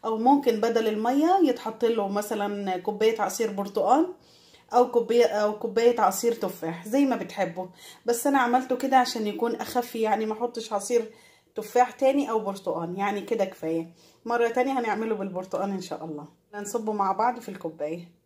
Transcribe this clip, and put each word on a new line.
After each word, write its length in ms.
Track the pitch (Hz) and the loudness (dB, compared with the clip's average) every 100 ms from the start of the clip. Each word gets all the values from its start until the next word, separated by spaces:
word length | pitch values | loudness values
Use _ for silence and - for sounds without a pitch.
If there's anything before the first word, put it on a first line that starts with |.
او 140 | 226 220 | -4 0
ممكن 420 | 240 277 254 220 | 4 4 4 0
بدل 280 | 233 226 220 | 2 2 0
الميه 520 | 208 226 277 320 381 | 0 0 2 4 4
يتحط 400 | 302 240 220 220 | 4 2 -4 -2
له 240 | 233 226 196 | 0 0 0
مثلًا 680 | 202 208 214 208 202 196 180 | -4 -4 -4 -4 -4 -4 -4
كوبايه 440 | 180 - 220 220 | -4 2 2 2
عصير 320 | 202 - 220 | -4 -2 -4
برتقال، 640 | 196 196 - 190 262 359 - _ _ _ - _ | -4 -4 -2 4 4 2 -4 _ _ _ -20 _
او 180 | 240 247 | 2 4
كوبايه، 360 | 240 220 240 233 | 2 2 4 4
او 320 | 208 208 208 | 4 0 -2
كوبايه 420 | 220 196 240 240 | -2 4 4 6
عصير 320 | 196 196 233 | 2 4 -2
تفاح 560 | 226 196 - 165 170 190 | 0 -4 -4 -8 -8 -2
زي 160 | 254 | 2
ما 120 | 277 214 | 4 2
بتحبوا. 500 | 185 - 180 170 185 - - - - | -4 -4 -4 -4 -10 -14 -20 -10 -2
بس 200 | 240 285 | 0 2
انا 120 | 269 | 2
عملته 380 | 240 247 254 254 | 4 2 2 -2
كده 200 | 269 262 | 4 4
عشان 300 | 247 233 208 | 4 0 -4
يكون 280 | 202 233 | -2 -2
اخف، 420 | - - 247 240 226 | -2 -2 -2 -4 -2
يعني 300 | 220 208 220 | 0 0 -2
ما 60 | |
احطش 400 | 220 240 233 220 | -4 -4 -6 -6
عصير 400 | 208 196 240 220 - - _ _ | -6 0 0 0 -12 -20 _ _
تفاح 360 | - - 247 247 | -12 -2 2 2
تاني 400 | - 269 277 269 | 4 2 2 0
او 80 | 220 | -2
برتقال، 600 | 196 196 - 165 170 185 | -2 -6 -4 -4 -4 -4
يعني 220 | 202 202 | -2 -4
كده 240 | - 214 | -4 -2
كفايه. 480 | 190 - 160 165 165 - _ _ | -2 -2 -4 -4 -4 -14 _ _
مره 240 | 226 233 233 | -4 0 2
تانية 320 | 233 254 262 | 2 0 0
هنعمله 340 | 226 208 226 | -2 -2 -2
بالبرتقال 560 | 208 196 180 185 180 196 | -4 -4 -8 -6 -4 -4
ان 100 | 190 | -4
شاء 240 | - - | -8 -10
الله. 240 | 160 147 147 _ _ | -8 -10 -14 _ _
هنصبه 380 | 208 202 240 214 | -12 -8 -6 -4
مع 200 | 208 196 | -2 0
بعض 280 | 190 233 240 | 2 0 -2
في 80 | 220 | -10
الكوبايه. 640 | 190 165 160 151 170 175 _ | -10 -12 -8 -8 -8 -12 _